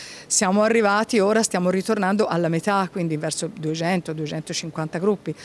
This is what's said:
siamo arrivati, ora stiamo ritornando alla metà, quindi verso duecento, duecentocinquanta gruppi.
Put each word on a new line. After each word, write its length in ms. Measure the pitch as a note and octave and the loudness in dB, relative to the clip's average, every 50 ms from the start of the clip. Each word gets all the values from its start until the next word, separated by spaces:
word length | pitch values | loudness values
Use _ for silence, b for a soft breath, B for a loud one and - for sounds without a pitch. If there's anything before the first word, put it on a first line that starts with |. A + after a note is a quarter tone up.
| B B B B B | B B B B B
siamo 380 | B - - G#3 F#3 G3 G#3 G#3+ | B -2 0 2 2 4 4 4
arrivati, 560 | A3 A#3 A#3 G#3+ G3+ G3+ G#3 A3+ - B3 G#3 | 4 4 4 4 4 4 2 2 2 2 2
ora 240 | F#3+ G3+ A3 A3 G#3+ | 4 4 4 2 2
stiamo 260 | - - F3+ F3 F3+ | 2 0 0 2 2
ritornando 560 | F#3 F#3+ F#3 - A3 G#3 F#3+ F#3 G#3 G#3 G#3 | 0 0 0 0 0 0 2 2 2 2 2
alla 220 | - E3+ E3+ E3+ | 2 0 0 0
metà, 420 | D#3+ E3 E3 - G#3+ G3+ G3 F#3 F3 | 0 0 0 0 0 0 0 0 -2
quindi 260 | - F#3+ E3+ D#3+ D#3 | -2 -4 -4 -2 -2
verso 340 | D3+ E3 D#3 - - E3+ D#3 - | -2 -4 -4 -4 -4 -6 -8 -6
duecento, 600 | - D#3 D#3 D#3+ D#3+ E3 E3+ F#3+ F3 - E3 D#3+ | -6 -4 -4 -2 -2 0 0 0 0 -2 -4 -6
duecentocinquanta 840 | D#3+ D#3 D3 D#3+ D#3+ - - E3 - F3 D#3+ - E3 D#3 D#3 - | -6 -6 -6 -6 -8 -8 -6 -8 -8 -8 -8 -6 -6 -6 -6 -4
gruppi. 380 | E3 F#3 G#3+ G3+ - - E3 D3+ B B | -2 0 0 0 0 -4 -8 -10 B B